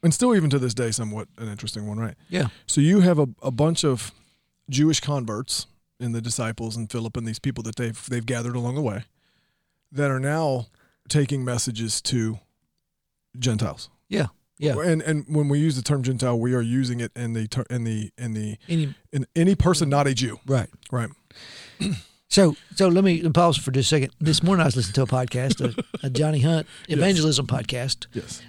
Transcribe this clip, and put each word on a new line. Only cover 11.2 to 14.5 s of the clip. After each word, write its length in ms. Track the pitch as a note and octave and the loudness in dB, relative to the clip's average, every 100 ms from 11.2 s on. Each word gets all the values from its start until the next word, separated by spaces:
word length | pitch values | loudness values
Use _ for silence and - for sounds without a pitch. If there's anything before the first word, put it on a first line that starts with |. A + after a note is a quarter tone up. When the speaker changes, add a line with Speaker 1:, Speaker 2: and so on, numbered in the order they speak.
| C#3+ C#3 B2 | 2 -2 -2
Speaker 1:
messages 560 | A#2+ - A2 A2+ - | -2 -4 -4 -4 -4
to 360 | - B2+ A2 A2 _ _ _ _ _ _ _ _ _ C3 | -2 -2 -2 -4 _ _ _ _ _ _ _ _ _ -4
Gentiles. 520 | B2 G#2+ G#2 - - _ _ | -2 0 -2 -4 -16 _ _
Speaker 2:
Yeah, 180 | G#3 C3+ _ _ | -2 -2 _ _